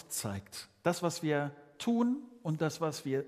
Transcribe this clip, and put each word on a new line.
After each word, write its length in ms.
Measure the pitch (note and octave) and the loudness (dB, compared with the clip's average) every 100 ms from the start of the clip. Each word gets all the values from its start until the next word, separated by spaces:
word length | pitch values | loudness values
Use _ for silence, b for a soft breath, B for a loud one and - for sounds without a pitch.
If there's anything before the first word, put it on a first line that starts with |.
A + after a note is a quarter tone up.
| - | -8
zeigt. 600 | - A2+ G2+ - - - _ | -6 -4 -4 -6 -12 -16 _
Das, 220 | E3+ F3 | 0 2
was 180 | F3 D#3+ | 0 0
wir 300 | D#3 D3 C#3+ C#3+ - - | 2 2 0 -4 -16 -6
tun 460 | - A#3 A#3+ C4+ - - | 0 4 4 2 -4 -8
und 200 | E3+ D#3 | -4 0
das, 180 | D#3+ C#3+ | 0 0
was 240 | D#3 C#3+ | -2 -2
wir 220 | C#3 C3 | 0 0